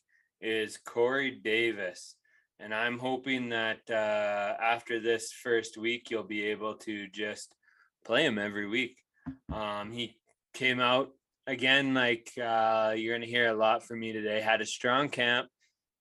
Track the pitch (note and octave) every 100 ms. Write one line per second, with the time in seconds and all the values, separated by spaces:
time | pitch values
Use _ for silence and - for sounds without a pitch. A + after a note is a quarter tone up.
0 | _ _ _ _ G#2 A2 G#2+ - - A#2
1 | A#2+ C3+ C3 G#2 G#2+ A2 A#2 G2+ F#2 -
2 | - - _ _ _ _ G#2+ A2 A#2+ A#2+
3 | B2+ B2+ C3+ C3 A#2+ A2+ A2+ A2+ - A2
4 | G#2+ G#2+ G#2 G2+ G2+ - A2+ A#2 - A#2
5 | A2+ A2+ - - B2+ A2+ A2 A2 A2+ A#2+
6 | - A2 G2 G#2+ G#2 G#2 G#2+ G#2+ - G#2
7 | G2 G2 G#2 G2+ - _ _ _ _ _
8 | - A#2+ D#3 G#2 G#2 G2+ G2+ A#2+ A#2+ -
9 | _ _ - - - G#2+ G#2+ G#2 G#2 A#2
10 | A2+ - _ _ _ - C3 B2+ B2 B2+
11 | C3+ - _ _ - C3 C3 C3+ C3+ C3
12 | A#2+ A#2 - - A#2 A2+ A2+ A2 A2 A2+
13 | A2+ A#2 A#2 A#2+ A#2 A2 A2 A#2 - A#2
14 | A2+ A2 G#2+ G#2+ G#2+ A2 G#2+ - B2+ B2+
15 | C#3+ B2+ A#2+ B2 B2+ _ _ _ _ _